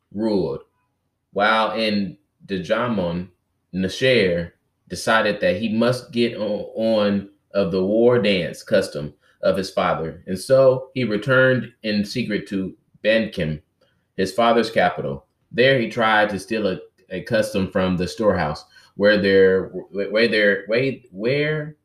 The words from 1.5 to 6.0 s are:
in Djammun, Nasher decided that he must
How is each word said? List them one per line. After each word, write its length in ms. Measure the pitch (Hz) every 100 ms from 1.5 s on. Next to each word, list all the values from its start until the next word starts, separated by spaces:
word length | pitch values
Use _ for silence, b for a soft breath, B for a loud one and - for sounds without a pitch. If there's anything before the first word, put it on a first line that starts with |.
| 110 107
in 460 | 110 110 104 92 - _ _ -
Djammun, 840 | 95 85 110 120 104 87 87 92 _ _ _ _
Nasher 800 | 90 92 - 131 120 95 87 85 - _ _ _
decided 520 | 92 - 113 104 -
that 160 | 92 98
he 120 | 110
must 440 | 110 120 127